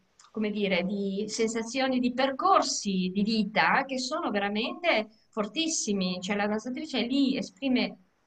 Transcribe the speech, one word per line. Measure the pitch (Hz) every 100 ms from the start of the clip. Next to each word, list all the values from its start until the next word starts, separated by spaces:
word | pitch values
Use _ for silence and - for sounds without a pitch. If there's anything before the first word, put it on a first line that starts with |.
| _ _ -
come | 220 214
dire, | 208 190 175
di | 185 202 196 190 214
sensazioni, | - 226 233 226 269 262 254
di | 247
percorsi | - 269 262 349 349 - - 202 190 185
di | 190
vita | 202 220 196 190 165 226 269
che | 254
sono | 254 311 302
veramente | 202 202 208 269 339 339 247 214 _ _
fortissimi. | 226 214 311 320 - - 202 185 180
Cioè | 180 202
la | 208
danzatrice | 214 254 254 311 247
lì | 240 277 262 -
esprime | 208 - 277 247 190 - _ _